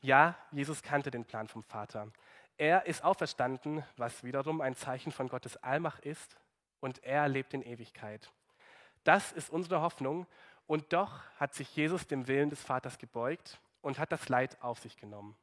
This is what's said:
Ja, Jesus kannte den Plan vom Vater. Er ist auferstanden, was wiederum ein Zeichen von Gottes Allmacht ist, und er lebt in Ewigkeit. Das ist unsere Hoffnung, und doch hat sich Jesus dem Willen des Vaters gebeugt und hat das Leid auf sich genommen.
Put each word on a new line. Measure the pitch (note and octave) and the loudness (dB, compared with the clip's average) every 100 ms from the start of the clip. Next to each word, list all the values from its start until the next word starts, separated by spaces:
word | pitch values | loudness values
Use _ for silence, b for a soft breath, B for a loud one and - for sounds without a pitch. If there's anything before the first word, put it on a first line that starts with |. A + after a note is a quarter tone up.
Ja, | C3+ C3+ D#3+ F3 - | 8 10 10 6 -8
Jesus | D3 C#3+ D3+ | -4 -4 -4
kannte | - C#3+ C#3+ | 0 0 0
den | A#2+ A#2 | -6 -6
Plan | A2+ A2 | -8 -8
vom | A2+ | -10
Vater. | G#2+ A2+ G#2 A2+ G#2+ - B B B _ | -12 -10 -8 -8 -10 -14 B B B _
Er | D3+ F3+ F#3 | 6 6 4
ist | D#3+ | 0
auferstanden, | D#3+ F#3+ D#3+ - B2+ C3 D3+ D3+ C#3 - | 2 2 0 0 -2 -2 -4 -4 -6 -6
was | D3+ - | -6 -6
wiederum | B2 C3+ C#3 D#3+ | -6 -4 -2 0
ein | C3+ C3 | -2 -4
Zeichen | - C3 - | -6 -6 -6
von | - C3 | -4 -4
Gottes | B2+ A#2+ - | -4 -8 -10
Allmacht | B2+ C#3+ E3 - C#3+ | -2 0 0 -6 -10
ist, | D#3 - - _ _ _ _ | -12 -14 -20 _ _ _ _
und | C3+ B2+ | -8 -6
er | - C#3 D3 | 0 4 4
lebt | C3+ C3 | 2 -2
in | C#3 | -8
Ewigkeit. | A#2 A#2+ A#2 - G#2+ G#2+ - _ _ B B B B B | -8 -12 -14 -14 -14 -14 -16 _ _ B B B B B
Das | - F#3 - | 6 6 4
ist | - D3 | -8 -6
unsere | D#3+ F3 F3 | -4 0 0
Hoffnung, | E3 - C3 D#3+ F3+ B B B _ | 0 -2 -4 -4 -6 B B B _
und | D#3 D3+ | -2 2
doch | E3+ G3+ - - - | 0 0 -4 -18 -4
hat | C#3+ | -4
sich | - C#3 - | -4 -8 0
Jesus | D3+ F3 - | 0 0 -2
dem | C#3 B2+ | -4 2
Willen | C#3 D3 | 2 2
des | C#3+ | 0
Vaters | - C3 B2 - | -2 -2 -2 -12
gebeugt | B2 A#2+ A#2+ E3+ - - _ _ | -10 -2 -2 -2 -10 -20 _ _
und | C#3+ C3+ | -6 -2
hat | D#3 | -2
das | D#3+ - | -2 2
Leid | B2+ C3 - | 2 2 -2
auf | B2 A#2 | -8 -8
sich | A2 - | -12 -16
genommen. | G#2 G#2 G2+ G#2+ | -16 -14 -16 -18